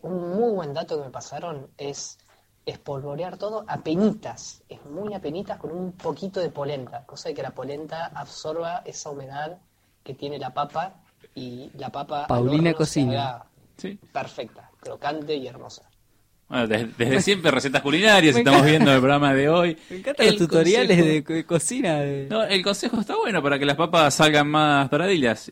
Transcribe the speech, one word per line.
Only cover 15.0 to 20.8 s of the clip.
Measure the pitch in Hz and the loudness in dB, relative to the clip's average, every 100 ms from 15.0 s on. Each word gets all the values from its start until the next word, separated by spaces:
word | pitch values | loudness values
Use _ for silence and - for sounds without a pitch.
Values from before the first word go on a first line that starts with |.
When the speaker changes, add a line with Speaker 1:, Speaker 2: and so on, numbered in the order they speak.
| 143 156 147 147 | -6 -6 -6 -6
Speaker 1:
y | 123 | -6
hermosa. | 127 120 - _ _ _ _ _ _ - | -14 -18 -20 _ _ _ _ _ _ -6
Speaker 3:
Bueno, | 123 113 | -2 0
desde, | 107 113 117 | 0 -2 -2
desde | 117 190 | 2 2
siempre, | 185 196 160 | 2 2 2
recetas | 131 135 135 | 2 0 0
culinarias, | 139 160 214 196 156 | 2 4 6 8 8
Speaker 2:
<laughs> | 120 | 6
Me | |
Speaker 3:
estamos | 135 139 | 6 8
Speaker 2:
encanta. | 147 | 8
Speaker 3:
viendo | 156 147 | 6 8
el | 131 | 6
programa | 131 147 143 | 6 4 4
de | 135 143 | 4 4
hoy. | 175 175 156 - | 4 2 -2 -12
Speaker 2:
Me | 185 | -10
encantan | 247 285 220 | -8 2 4
Speaker 3:
El | |
Speaker 2:
los | 208 | 4
tutoriales | 165 165 160 233 | 2 4 4 4